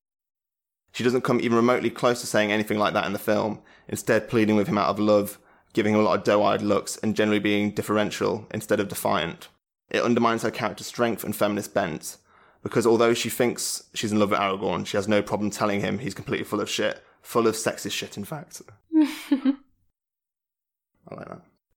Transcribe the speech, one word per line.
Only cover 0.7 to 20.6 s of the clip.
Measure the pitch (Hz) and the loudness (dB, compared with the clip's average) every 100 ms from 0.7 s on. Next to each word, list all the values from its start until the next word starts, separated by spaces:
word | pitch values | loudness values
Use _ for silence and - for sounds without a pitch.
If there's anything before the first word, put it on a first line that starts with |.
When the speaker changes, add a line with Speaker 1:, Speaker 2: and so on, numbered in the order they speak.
| _ _ | _ _
Speaker 1:
She | - 117 | -2 0
doesn't | 123 | 2
come | 120 123 | 2 2
even | 120 117 | 2 4
remotely | 120 127 110 | 4 2 0
close | - 127 120 | 0 0 0
to | - | -2
saying | 110 104 | 0 2
anything | 107 104 104 | 0 0 0
like | 101 | 0
that | 98 85 | 0 -2
in | |
the | 101 | -2
film, | - 104 107 110 - - - | 0 0 0 -6 -12 -20 -10
instead | 110 - 110 - | -6 0 0 2
pleading | 117 107 107 | 2 4 4
with | 101 | 2
him | 104 | 2
out | 82 | 0
of | 98 | 2
love, | 107 104 101 - _ _ _ | 4 4 2 -6 _ _ _
giving | - 107 | 0 2
him | 107 | 4
a | |
lot | 107 90 | 4 2
of | |
doe-eyed | 117 104 104 104 | 2 4 4 2
looks | 104 98 - - | 2 0 -2 -4
and | 110 104 | -2 2
generally | 107 104 | 2 2
being | 104 104 104 | 2 0 0
differential | 101 - 107 104 - 104 107 - | -2 0 0 0 -2 -2 -2 -6
instead | 110 - 107 | -8 0 0
of | 123 | 0
defiant. | 107 110 101 82 - - _ _ _ - | -2 -2 0 -2 -6 -16 _ _ _ -6
It | 107 | 0
undermines | 117 120 117 113 | 2 2 2 0
her | 113 | -2
character's | - 107 - - | -4 -6 -6 -8
strength | - 117 101 - | -2 -2 -2 -6
and | 104 | -2
feminist | 104 104 104 | 0 -2 -4
bent, | 101 92 78 - - _ _ _ _ | -4 -4 -6 -10 -16 _ _ _ _
because | 104 127 110 | -4 2 4
although | 113 120 | 6 4
she | 120 117 | 2 0
thinks | - 120 - - - - | 0 0 -2 -6 -8 -10
she's | - 107 | -6 -2
in | 107 | 2
love | 101 | 2
with | 104 | 2
Aragorn, | 101 95 95 90 98 | 0 -2 -2 -2 -2
she | 104 | -2
has | 98 | 2
no | 104 | 0
problem | 101 101 104 | 0 -2 -4
telling | - 107 101 | -2 -2 -2
him | 101 101 | -2 -4
he's | 123 92 | -6 -8
completely | - 95 - | -6 -4 -2
full | 107 | -4
of | 101 | -4
shit. | - 107 - - _ | -2 -4 -4 -14 _
Full | - 120 113 | -4 0 2
of | 107 | 2
sexist | - - - | -2 -4 -6
shit, | - 101 - | -8 -8 -10
in | |
fact. | 101 151 - - - - - | -10 -12 -14 -20 -20 -20 -2
Speaker 2:
<laughs> | 311 285 - - 269 262 277 _ _ _ _ _ _ _ _ _ _ | 2 2 -2 -2 0 0 -2 _ _ _ _ _ _ _ _ _ _